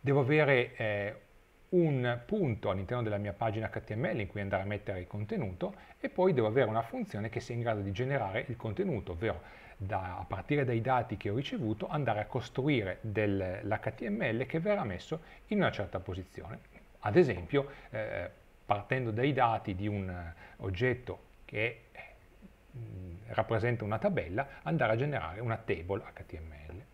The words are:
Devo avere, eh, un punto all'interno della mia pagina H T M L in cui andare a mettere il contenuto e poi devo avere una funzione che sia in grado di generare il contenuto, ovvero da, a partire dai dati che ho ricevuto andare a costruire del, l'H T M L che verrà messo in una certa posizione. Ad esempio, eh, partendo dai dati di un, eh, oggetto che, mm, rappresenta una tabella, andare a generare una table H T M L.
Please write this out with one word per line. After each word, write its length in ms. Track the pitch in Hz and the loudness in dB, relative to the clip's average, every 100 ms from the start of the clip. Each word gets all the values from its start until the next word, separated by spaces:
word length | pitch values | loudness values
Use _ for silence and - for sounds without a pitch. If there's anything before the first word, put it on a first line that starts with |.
Devo 180 | 135 139 | 4 4
avere, 560 | 123 151 147 131 123 | 6 6 8 6 4
eh, 420 | - 110 101 101 - - - - _ - | 0 0 0 -2 -4 -16 -20 -20 _ 0
un 520 | 180 165 135 123 120 123 | 4 4 4 2 0 -2
punto 440 | 214 165 107 110 | 0 2 0 0
all'interno 340 | 95 92 123 | -2 0 -2
della 140 | 110 104 | 0 0
mia 140 | 104 | -2
pagina 380 | 95 113 107 110 | -2 0 0 -2
H 80 | - | -6
T 140 | - | -6
M 100 | 110 165 | -2 -2
L 80 | 123 | -2
in 60 | 98 | -4
cui 140 | 104 | -4
andare 240 | 101 98 | 0 0
a 20 | 95 | 0
mettere 320 | 104 - 95 | -4 -4 -6
il 80 | 90 | -6
contenuto 720 | 104 104 226 110 90 180 - - - | -6 -4 -2 -4 -2 -6 -6 -18 -10
e 80 | - | -8
poi 240 | - 185 | 2 4
devo 140 | 143 107 | 6 4
avere 200 | 117 117 | 4 4
una 140 | 110 | 2
funzione 480 | 117 262 233 107 107 | 0 -4 -4 -4 -4
che 80 | - | -4
sia 140 | - | -4
in 80 | 120 | -2
grado 180 | 117 110 | 0 0
di 120 | 98 | 0
generare 520 | 98 127 139 101 101 - | -2 0 0 0 -2 -4
il 80 | 117 | -4
contenuto, 560 | 113 101 196 127 80 | -4 -2 0 -2 -4
ovvero 480 | 85 110 82 - - - | -2 -2 -2 -6 -18 -20
da, 440 | - 98 101 92 90 | -10 -4 -4 -4 -6
a 60 | |
partire 400 | 85 95 - 147 | -6 -6 0 2
dai 180 | 131 117 | 2 2
dati 340 | 113 127 113 - | 2 2 0 -4
che 140 | 107 | -2
ho 40 | |
ricevuto 540 | 104 139 247 117 107 - | -2 -2 -2 -2 -2 -2
andare 320 | 156 127 104 | 0 0 0
a 60 | 104 | 0
costruire 720 | 127 117 - 135 135 95 90 | -4 -4 -2 2 2 2 -4
del, 600 | 113 104 104 98 92 95 | -2 2 2 2 0 -4
l'H 320 | 107 107 - | -2 0 -2
T 120 | - 233 | -4 -4
M 160 | 208 | 0
L 220 | 151 113 | 0 0
che 160 | 127 165 | 0 -2
verrà 240 | 185 208 | 2 0
messo 380 | 139 90 - 160 - - - | 0 -4 -6 -8 -8 -20 -2
in 120 | 208 | 2
una 120 | 143 | 2
certa 280 | - 95 95 | 2 -4 -4
posizione. 600 | 90 92 90 - - - - - - - | -4 -6 -6 -10 -12 -12 -14 -20 -20 -4
Ad 160 | 107 104 | 4 6
esempio, 540 | 160 90 87 143 135 - - | 6 4 2 2 2 -8 -10
eh, 420 | 110 110 104 87 - - - - | -6 -4 -4 -6 -10 -20 -20 0
partendo 440 | 104 98 131 120 | 0 2 0 0
dai 220 | 110 135 | 2 2
dati 420 | 135 120 110 - | 4 4 4 0
di 140 | 92 104 | -2 0
un, 220 | 104 95 | 0 -2
eh, 240 | 90 85 - - - | -6 -8 -12 -18 -8
oggetto 640 | 98 92 127 123 - 90 - - - | -4 2 2 2 -4 -10 -12 -20 -10
che, 380 | 110 117 - - - - - - - - - - 123 | -2 -2 -2 -18 -18 -18 -20 -20 -20 -20 -20 -18 -12
mm, 380 | 110 101 92 87 110 | -10 -10 -10 -12 -4
rappresenta 540 | 113 113 113 117 120 | -2 2 2 2 0
una 160 | 104 110 | 0 0
tabella, 480 | 208 160 82 98 135 - | 2 0 -2 -2 -4 -6
andare 280 | 156 165 120 | -2 2 4
a 40 | 113 | 2
generare 440 | 143 135 80 92 | 2 -2 -4 -4
una 160 | 120 113 | -2 -4
table 460 | - 90 87 95 | -2 -2 0 -4
H 180 | - - - | -4 -16 -12
T 120 | 80 | -12
M 140 | 80 76 78 | -12 -14 -14
L. 80 | 92 - | -14 -14